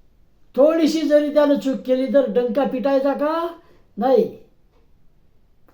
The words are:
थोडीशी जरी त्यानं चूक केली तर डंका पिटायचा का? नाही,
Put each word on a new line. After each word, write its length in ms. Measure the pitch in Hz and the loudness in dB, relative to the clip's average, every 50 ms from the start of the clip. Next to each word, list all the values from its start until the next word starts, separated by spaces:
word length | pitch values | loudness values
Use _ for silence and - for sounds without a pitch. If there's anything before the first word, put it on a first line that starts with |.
| _ _ _ _ _ _ _ _ _ - - | _ _ _ _ _ _ _ _ _ -4 0
थोडीशी 440 | 247 285 311 330 330 311 - 311 320 | 2 4 4 4 2 0 0 0 -2
जरी 340 | 294 285 294 294 294 285 285 | 0 2 2 2 2 2 0
त्यानं 240 | 294 294 285 285 - | 2 2 2 2 0
चूक 180 | - 269 247 196 - | -2 -4 -6 -4 -4
केली 280 | 254 254 262 269 240 208 | -2 -2 -2 0 0 2
तर 160 | 277 - 202 | 0 0 0
डंका 340 | 190 247 240 233 208 285 254 | 0 -2 -2 -2 -2 -2 -2
पिटायचा 480 | 202 262 240 208 277 277 262 269 277 | -2 -4 -4 -2 0 0 0 0 -2
का? 340 | 269 294 285 311 320 330 330 339 339 - _ _ _ _ _ _ _ | -2 -2 -4 -4 -4 -4 -6 -8 -10 -14 _ _ _ _ _ _ _
नाही, 420 | 202 233 269 254 214 - - - - - _ _ _ _ _ _ _ _ _ _ _ - _ _ _ _ _ _ _ _ _ _ _ _ _ | -4 0 2 2 2 0 -2 -6 -14 -20 _ _ _ _ _ _ _ _ _ _ _ -20 _ _ _ _ _ _ _ _ _ _ _ _ _